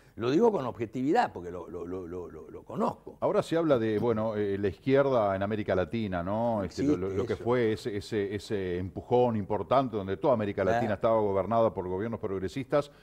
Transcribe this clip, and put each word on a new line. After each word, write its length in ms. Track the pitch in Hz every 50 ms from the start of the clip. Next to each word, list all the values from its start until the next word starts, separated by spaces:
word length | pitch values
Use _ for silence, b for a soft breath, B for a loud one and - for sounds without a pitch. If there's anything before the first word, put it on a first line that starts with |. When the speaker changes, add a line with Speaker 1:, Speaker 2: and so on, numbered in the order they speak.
| b b b
Speaker 1:
lo 140 | - 110 123
digo 200 | 139 175 233 233
con 140 | 202 170 131
objetividad, 680 | 117 104 101 117 104 - 127 127 143 185 240 220 117
porque 180 | - 98 87 87
lo, 180 | 85 90 85 80
lo, 160 | 85 87 85
lo, 220 | 85 90 95 92
lo, 240 | 82 87 90 85 80
lo, 180 | 80 78 - -
lo 120 | - 82
conozco. 560 | - - 113 160 226 - - - - - - -
Speaker 2:
Ahora 220 | - 139 180 208
se 140 | - - 165
habla 220 | 165 170 156 139 120
de, 200 | 113 110 107 104
bueno, 380 | 110 120 113 107 110 113 107
eh, 200 | 107 104 101 98 98
la 100 | 101 98
izquierda 640 | 90 - - 131 131 135 139 139 135 117 104 101 95
en 60 | 95
América 320 | 98 104 110 104 104 101 95
Latina, 480 | 92 90 - - 117 110 101 90 87
¿no? 400 | 85 90 101 110 117 120 113 104 95
Este, 180 | 87 - - 95
lo, 120 | 143 147
lo, 120 | - 92 95
lo 180 | 95 98 98
que 80 | - 104
Speaker 1:
Existe 0 |
eso. 100 | - -
Speaker 2:
fue 280 | 113 123 127 117 110
ese, 240 | 110 101 - 120 101
ese, 380 | 104 - - 117 104 101 98 107
ese 440 | 101 - - 113 98 95 90 87 90
empujón 580 | 92 92 - 101 - - 120 123 123 120 113
importante 600 | 107 98 - 107 95 98 - 123 135 135 123 110
donde 200 | 104 95 95 98
toda 180 | - - 151 127
América 280 | 110 107 101 98 101
Speaker 1:
Claro. 140 | 95 92 113
Speaker 2:
Latina 180 | 120 120 110 104
estaba 260 | - - 113 113 110
gobernada 540 | 107 101 98 95 92 101 113 117 113 107 -
por 140 | 98 87 92
gobiernos 320 | 92 92 107 117 117 104
progresistas 680 | - 95 98 95 95 92 - 135 127 - 151 147 143 b b b